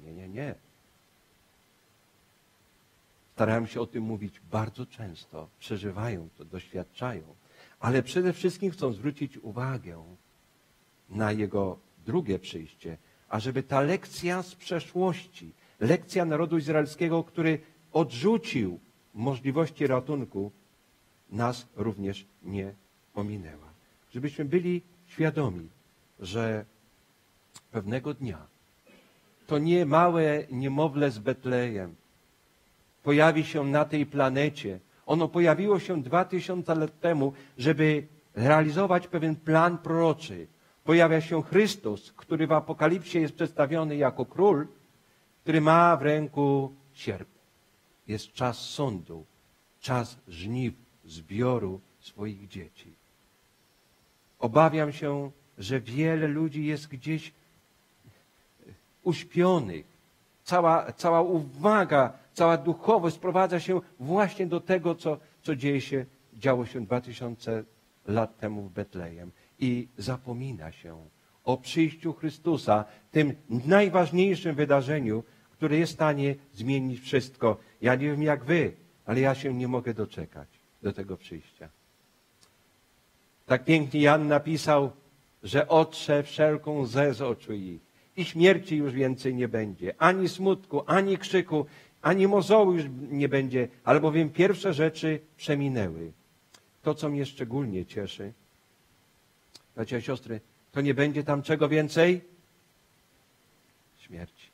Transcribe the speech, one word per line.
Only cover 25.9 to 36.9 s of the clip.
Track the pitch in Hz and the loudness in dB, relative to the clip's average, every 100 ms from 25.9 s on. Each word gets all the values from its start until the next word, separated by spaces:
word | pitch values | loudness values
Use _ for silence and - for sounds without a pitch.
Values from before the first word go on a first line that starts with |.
| _ _ _ | _ _ _
że | 87 110 113 107 104 _ _ _ _ _ _ _ _ - _ | -8 -4 -4 -4 -8 _ _ _ _ _ _ _ _ -20 _
pewnego | 113 98 127 139 | -8 -6 -6 -6
dnia | 135 127 78 76 _ _ _ _ - _ _ _ _ - | -8 -10 -12 -16 _ _ _ _ -20 _ _ _ _ -4
to | 151 | -2
nie | 160 175 151 | 2 2 4
małe | 156 175 165 156 151 - | 4 6 4 2 0 -4
niemowlę | 127 135 135 156 143 143 | -6 -4 0 0 0 0
z | 110 | 0
Betlejem | 104 127 127 123 123 104 90 80 _ _ _ _ _ _ _ _ _ _ | -4 -4 -2 -2 -2 -4 -8 -12 _ _ _ _ _ _ _ _ _ _
pojawi | 147 147 156 160 | 2 6 6 4
się | 151 156 | 0 -2
na | 139 147 | 0 0
tej | 151 156 143 | 0 -2 -2
planecie. | 143 131 135 147 151 101 92 - _ - | 0 2 2 0 -2 -8 -10 -14 _ -2
Ono | 156 160 | 0 2
pojawiło | 170 170 151 202 190 | 4 4 4 2 0
się | - 170 | 0 -6
dwa | 123 170 | 0 0
tysiące | 185 185 160 180 170 | 0 -2 -4 -6 -2
lat | 160 151 | -2 -2